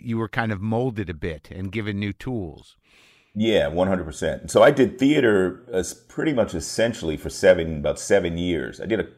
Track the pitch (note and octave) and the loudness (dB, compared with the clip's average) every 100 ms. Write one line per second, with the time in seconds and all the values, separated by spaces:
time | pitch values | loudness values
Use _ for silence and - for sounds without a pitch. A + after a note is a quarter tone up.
0 | A#2 A2+ A2 - A2+ G2+ G#2+ A2+ C3 G#2+ | -4 -4 -4 -4 -4 -4 -2 -2 -2 -4
1 | F2 D#2 F#2 D2+ - F2+ F#2+ A2+ G#2 G2+ | -8 -6 -8 -8 -12 -10 -8 -6 -4 -4
2 | G#2 G2 C3 A#2+ E2+ D2 - _ _ _ | -4 -6 -8 -6 -8 -12 -20 _ _ _
3 | _ _ _ G#2 A2+ G2 D2 E2 F#2+ F#2 | _ _ _ -2 2 4 2 2 2 0
4 | D2+ - E2 - - A2 B2 C3+ A2+ - | -4 -4 -4 -4 0 6 6 6 2 2
5 | C3+ D3+ A#2+ G2+ F2+ - - F#2 F2 - | 2 4 4 4 2 -2 -6 -4 -4 -10
6 | _ - D#3 C3 G2 E2+ - - A#2 A#2 | _ -4 -2 0 -2 -4 -6 -2 -2 -2
7 | D#2+ D2 D2 - F#2+ F2+ E2 D2+ D2 C#2+ | -6 -6 -8 4 6 6 2 -4 -4 -4
8 | - G2+ F2 E2+ F2 E2 A#1+ - F#2 G#2+ | 0 0 2 -2 -2 -2 -4 -10 -4 -4
9 | - | -4